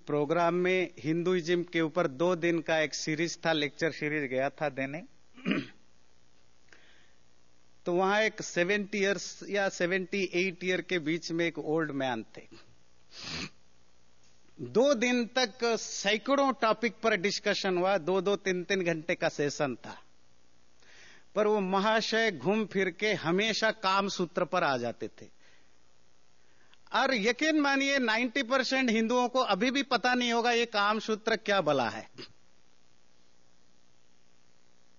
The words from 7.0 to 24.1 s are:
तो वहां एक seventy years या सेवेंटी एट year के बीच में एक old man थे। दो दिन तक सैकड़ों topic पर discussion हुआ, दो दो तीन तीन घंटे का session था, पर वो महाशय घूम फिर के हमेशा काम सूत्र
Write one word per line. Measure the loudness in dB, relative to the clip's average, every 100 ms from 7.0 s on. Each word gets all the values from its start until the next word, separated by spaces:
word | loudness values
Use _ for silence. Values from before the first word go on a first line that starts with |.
| -20 -20 -20 -20 -20 -20 -20 -10 -2
तो |
वहां | 2 4 4
एक | 2 -2
seventy | -4 0 0 0 -2 0
years | 0 0 -6 -12 -4
या | -2 0
सेवेंटी | 0 0 -2 -2 -2 -2
एट | 0 -2 -2
year | -2 -2
के | -2 -4
बीच | -2 -4 -4
में | -2 -2
एक | -2
old | -2 -2 -2
man | -2 -4 -4 -8 -16
थे। | -20 -20 -20 -20 -20 -20 -20 -16 -10 -10 -10 -14 -20 -20 -20 -20 -20 -20 -20 -20 -20 -14
दो | -2 2 4
दिन | 4 2 0 0 0
तक | -2 0 -2 -2
सैकड़ों | -4 -4 0 0 2 2 2
topic | 2 2 2 -2 0
पर | 0 2
discussion | 0 -2 -2 0 0 0
हुआ, | 2 0
दो | 0 0
दो | 2 0
तीन | 0 -2
तीन | 0 0
घंटे | 0 -2 -2
का | -2 -2
session | 0 -2 -2 -4 -4
था, | -12 -16 -20 -20 -20 -20 -20 -20 -20 -20 -20 -20 -20 -20 -6
पर | 0 2
वो | 2
महाशय | 2 2 2 2 2 0 0
घूम | 0 0 0 0
फिर | -2 -2
के | -2 -2 0
हमेशा | 0 0 0 0 0 0
काम | 0 0
सूत्र | 0